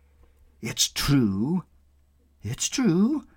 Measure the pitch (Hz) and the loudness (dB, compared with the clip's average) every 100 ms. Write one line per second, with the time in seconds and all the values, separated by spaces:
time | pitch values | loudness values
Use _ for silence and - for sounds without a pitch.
0 | _ _ _ _ _ _ 113 - - - | _ _ _ _ _ _ -8 -4 -4 -2
1 | - 143 110 95 127 180 - _ _ _ | 0 2 2 0 -2 -4 -6 _ _ _
2 | _ _ _ _ 104 127 - - 233 170 | _ _ _ _ -10 -6 -4 0 2 4
3 | 226 311 - | 2 0 -8